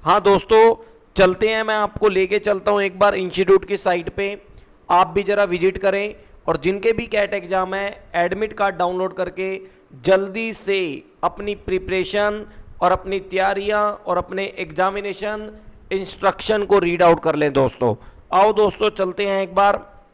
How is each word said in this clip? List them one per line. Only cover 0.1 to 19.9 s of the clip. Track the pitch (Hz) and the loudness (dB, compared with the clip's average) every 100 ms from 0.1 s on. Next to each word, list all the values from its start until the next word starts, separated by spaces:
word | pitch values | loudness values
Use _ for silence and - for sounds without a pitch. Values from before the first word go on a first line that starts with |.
| 202 | 2
दोस्तों, | 202 196 - 220 226 226 - _ _ | 4 2 4 6 6 4 -8 _ _
चलते | - 185 185 220 | 2 4 4 0
हैं, | 220 | 0
मैं | 220 214 | 0 0
आपको | 208 208 214 | -2 0 0
लेके | 185 185 202 | 2 0 0
चलता | 208 196 196 | 0 -2 0
हूँ | 202 | 0
एक | 196 180 | 0 0
बार | 202 | 0
institute | 190 185 180 190 190 | 0 -4 -2 4 4
की | - 196 | 2 -4
site | 190 175 170 | -2 -2 -4
पे, | - 196 202 - - - _ - | -6 -8 -8 -16 -20 -20 _ 0
आप | 175 180 | 2 4
भी | 175 | 0
ज़रा | 190 202 | 0 0
visit | 202 175 185 185 | 0 2 0 0
करें | 196 196 208 - - - - | -2 0 -4 -10 -20 -10 -6
और | 165 | -2
जिनके | 175 196 220 | -2 0 0
भी | 226 - | -2 -2
cat | 214 202 | -2 -2
exam | 202 175 190 185 | -4 -4 -4 -2
है, | 190 202 - - | -4 -6 -10 -6
admit | 170 175 190 214 | -2 -2 -2 -6
card | 214 196 | -2 -2
download | 170 180 185 185 | 0 -4 -2 -6
करके | 190 180 185 190 190 - _ _ 131 | -4 -8 -6 -8 -8 -12 _ _ -6
जल्दी | 120 190 196 202 226 | 2 2 2 -6 -6
से | 208 190 196 175 135 - _ | -6 -2 -2 -2 -8 -14 _
अपनी | 180 190 208 202 | -6 -4 -10 -8
preparation | - 185 185 185 180 208 208 214 202 - - - | -4 -6 -2 -4 -2 -2 -2 -4 -12 -18 -20 -2
और | 180 | 0
अपनी | 185 190 190 | 0 -2 -8
तैयारियां | 190 185 190 196 202 208 | -4 -2 -2 -2 -2 0
और | 208 202 - 180 | -2 -4 -4 -4
अपने | 175 190 196 - | -4 -8 -8 -8
examination | 175 156 190 196 202 190 208 214 214 214 - - - | -8 -2 -2 -2 -8 -8 -8 -8 -12 -18 -20 -20 -8
instruction | 190 185 - 196 - - 214 | -6 -6 0 0 0 -2 -2
को | 196 202 | 4 2
read | 175 175 | 2 4
out | 170 165 | 4 4
कर | 165 | 0
लें | 147 147 | 0 0
दोस्तों। | 139 131 - 123 107 - - - | 2 0 0 -2 -2 -10 -20 -2
आओ | 185 208 | 2 4
दोस्तों, | 208 208 - 214 | 4 0 0 -4
चलते | 208 185 180 202 | -2 -4 -2 -2
हैं | 196 | -2
एक | 190 | -2
बार। | 185 202 196 - | 2 2 0 -6